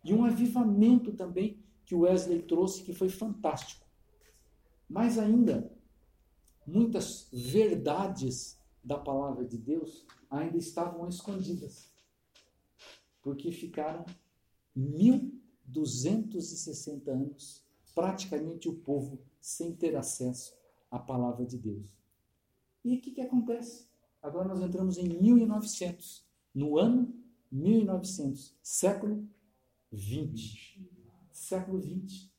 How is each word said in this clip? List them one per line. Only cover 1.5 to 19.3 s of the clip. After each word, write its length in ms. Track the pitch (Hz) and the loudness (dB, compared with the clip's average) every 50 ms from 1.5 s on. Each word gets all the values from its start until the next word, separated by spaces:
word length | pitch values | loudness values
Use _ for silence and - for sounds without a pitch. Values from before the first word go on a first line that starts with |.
| - - - _ _ _ _ | -2 -6 -18 _ _ _ _
que 80 | - 180 | -2 2
Wesley 480 | 170 170 180 185 180 - 175 175 170 | 4 6 6 6 4 2 2 -2 -2
trouxe, 420 | - - 165 170 185 185 - - - | 0 0 2 2 2 2 0 -4 -8
que 100 | - 175 | -10 -4
foi 160 | - 190 185 | -2 -2 -2
fantástico. 760 | 185 - 220 220 202 - - 156 156 - - - - - - _ _ _ _ _ _ _ _ _ _ _ _ _ _ _ _ _ _ _ _ - | -2 -2 -6 -6 -4 -4 -2 -2 -2 -4 -6 -12 -18 -20 -20 _ _ _ _ _ _ _ _ _ _ _ _ _ _ _ _ _ _ _ _ -6
Mas 320 | 160 196 233 240 240 226 | -2 2 2 2 4 4
ainda, 500 | 214 208 226 247 233 196 - - - - - - _ _ _ _ _ _ _ _ _ _ _ _ _ _ _ _ - | 4 6 6 6 6 6 4 0 -2 -8 -12 -20 _ _ _ _ _ _ _ _ _ _ _ _ _ _ _ _ -8
muitas 600 | 147 170 214 233 226 - 185 - - - - - - 131 | 0 4 4 4 4 2 0 -4 -6 -8 -14 -16 -12 -10
verdades 1200 | 123 120 127 151 214 220 208 - - 135 147 151 180 196 190 190 - 131 123 123 - - - - _ _ _ _ _ | -8 -4 2 4 4 4 4 2 0 0 0 0 0 -2 -4 -4 -4 -4 -4 -4 -6 -10 -14 -16 _ _ _ _ _
da 160 | - 127 143 - | -8 -6 -6 -4
palavra 460 | - 147 135 135 143 139 127 123 123 | -4 -2 -2 -2 -2 -2 -4 -6 -6
de 120 | 123 120 113 | -6 -8 -8
Deus 480 | 107 127 156 165 156 - - - - - - _ _ - | -4 -2 -2 -2 -4 -6 -10 -14 -20 -20 -20 _ _ -8
ainda 280 | 135 147 165 165 165 170 | -6 -4 -4 -2 -2 -2
estavam 500 | - - - 170 170 175 170 170 175 175 | -4 -4 -4 -4 -4 -4 -4 -6 -8 -8
escondidas, 840 | 180 - - 202 196 185 - - 170 139 147 139 - - - _ _ _ _ _ _ _ _ _ _ _ _ _ _ _ _ _ _ _ - - - - _ _ _ _ | -8 -8 -8 -6 -6 -6 -4 -4 -6 -6 -8 -10 -14 -18 -20 _ _ _ _ _ _ _ _ _ _ _ _ _ _ _ _ _ _ _ -20 -20 -20 -20 _ _ _ _
porque 300 | - 139 139 143 - 170 | -10 -8 -8 -6 -6 -8
ficaram 540 | 170 - - 180 - 156 151 156 160 175 170 - - - _ _ _ _ _ _ _ _ _ _ - | -8 -8 -10 -10 -6 -6 -6 -4 -6 -8 -10 -14 -18 -20 _ _ _ _ _ _ _ _ _ _ -6
mil 640 | 131 135 143 151 160 202 247 269 - - - - - - _ _ _ _ | -4 -4 -2 2 6 8 8 8 6 2 -4 -8 -12 -18 _ _ _ _
duzentos 880 | 131 123 156 151 127 117 123 127 170 214 226 214 - 208 175 160 - 156 | -8 -4 -4 -4 -2 -2 -2 0 0 0 0 -2 -4 -6 -8 -8 -8 -10
e 40 | - | -10
sessenta 540 | - 160 139 - - 151 147 135 - 143 | -10 -10 -10 -10 -10 -10 -10 -8 -6 -4
anos, 500 | 131 127 143 147 - - - - - - _ _ _ _ _ _ - | -4 -2 -4 -4 -8 -12 -16 -20 -20 -20 _ _ _ _ _ _ -4
praticamente 760 | 165 175 190 190 - - - 156 147 156 165 165 - - 165 | -2 -2 -2 -2 -4 -6 -6 -6 -4 -4 -6 -8 -8 -6 -8
o 60 | 165 | -8
povo 440 | - - 139 143 139 135 135 135 - - - | -6 -4 -4 -2 -2 -4 -6 -8 -12 -16 -20